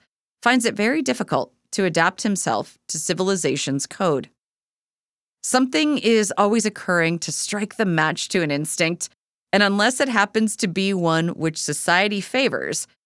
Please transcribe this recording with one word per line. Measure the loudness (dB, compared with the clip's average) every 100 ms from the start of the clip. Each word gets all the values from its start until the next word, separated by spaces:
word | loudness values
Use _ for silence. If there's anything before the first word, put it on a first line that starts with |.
| _ _ _ _
finds | 2 4 2
it | 0
very | 0 0
difficult | -2 -4 -2 -2 -4 _ _
to | -2 0
adapt | 2 2 0
himself | -2 -2 -2 -2 -4 -12 -12
to | -8
civilization's | -4 -2 0 0 0 -2 -2 -4 -4
code. | -2 0 0 -4 _ _ _ _ _ _ _ _ _ _ _
Something | 0 2 2 2 2 2
is | 4 4 2 2
always | 2 4 0
occurring | -4 0 2 2 0
to | -4
strike | -6 -4 -4 -6 -2
the | 0
match | 2 0 0 -2
to | 0
an | 0
instinct, | -2 -2 0 0 -2 -8 _ _ _ _
and | 0
unless | 2 2 0 0
it | 0
happens | 0 0 0 -2 -2
to | -4
be | 0 0
one | 0 2 2 0
which | -2 -4 -4
society | -6 -4 0 2 2 -2
favors, | -4 0 0 0 -4 -6 -8 _